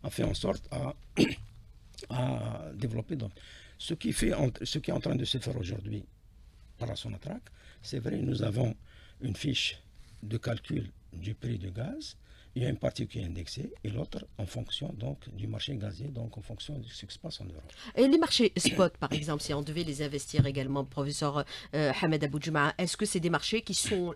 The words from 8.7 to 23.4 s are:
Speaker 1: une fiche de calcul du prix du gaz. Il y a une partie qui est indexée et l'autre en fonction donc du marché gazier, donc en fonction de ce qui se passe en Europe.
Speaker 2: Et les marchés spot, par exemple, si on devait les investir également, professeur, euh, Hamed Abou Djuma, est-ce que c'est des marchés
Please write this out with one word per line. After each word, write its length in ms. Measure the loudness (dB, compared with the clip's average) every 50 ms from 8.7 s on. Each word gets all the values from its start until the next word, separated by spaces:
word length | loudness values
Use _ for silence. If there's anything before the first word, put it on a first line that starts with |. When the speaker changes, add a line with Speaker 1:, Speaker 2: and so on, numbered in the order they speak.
| 0 -4 -10 -20 -20 -20 -20 -20 -12 -6
Speaker 1:
une 140 | -4 -4 -2
fiche 460 | 0 0 0 2 2 0 0 -2 -6 -16 -20 -20 -20 -20 -18 -14 -12
de 160 | -6 -4 -4
calcul 540 | -2 0 -2 -2 -2 -2 -2 -2 -2 -2 -4 -10 -16 -20 -14 -12
du 200 | -8 -6 -6 -6
prix 240 | -4 -2 -2 -2
du 140 | -2 -4 -6
gaz. 440 | -4 -4 -4 -4 -4 -6 -8 -10 -14 -16 -20 -20 -20 -20 -18 -8 -2
Il 100 | 0 0
y 20 |
a 40 | 0
une 80 | 0
partie 300 | 2 0 -2 0 0 -6
qui 120 | -4 -4 -4
est 40 | -4
indexée 480 | -4 -4 -4 -6 -6 -6 -6 -6 -6 -8 -6
et 80 | -6 -4
l'autre 380 | -2 -2 -4 -4 -6 -10 -10 -10 -6
en 80 | -6 -6
fonction 480 | -4 -4 -6 -4 -4 -4 -4 -4 -6 -4 -4
donc 180 | -4 -4 -4 -6 -10 -12 -8
du 140 | -6 -4
marché 260 | -4 -4 -4 -4 -4 -4
gazier, 320 | -4 -4 -6 -6 -6 -8 -6
donc 280 | -6 -6 -8 -8 -8
en 40 | -10
fonction 360 | -10 -10 -10 -10 -8 -8 -8 -8
de 60 | -8
ce 200 | -10 -12 -12 -12
qui 80 | -12 -12
se 60 | -10
passe 200 | -10 -10 -8 -8
en 60 | -10
Europe. 260 | -10 -10 -12 -14 -16 -16 -14 -12 -2 6
Speaker 2:
Et 100 | 8 8 10
les 80 | 10
marchés 340 | 8 8 6 6 8 8 8 6
spot, 400 | 6 4 4 8 8 6 6 6
par 160 | 0 -2 0 0
exemple, 280 | 0 0 0 -2 -2
si 120 | 0 -2 -2
on 80 | -2
devait 240 | 0 -2 -2 -2 -2
les 160 | -2 -2 -2
investir 440 | -2 -2 -2 -4 -4 2 6 6 6
également, 380 | 6 6 0 0 2 2 0 0
professeur, 600 | 0 0 -2 0 0 0 2 2 2 2 2 0 0 -6 -12 -10 -2 2
euh, 200 | 4 4 4 4 4
Hamed 200 | 4 4 4 4 4
Abou 160 | 2 0 0
Djuma, 320 | -2 2 4 4 4 4 4
est-ce 200 | 2 0 0 0
que 80 | 0 0
c'est 160 | 0 2 2
des 80 | 2 4
marchés 320 | 2 2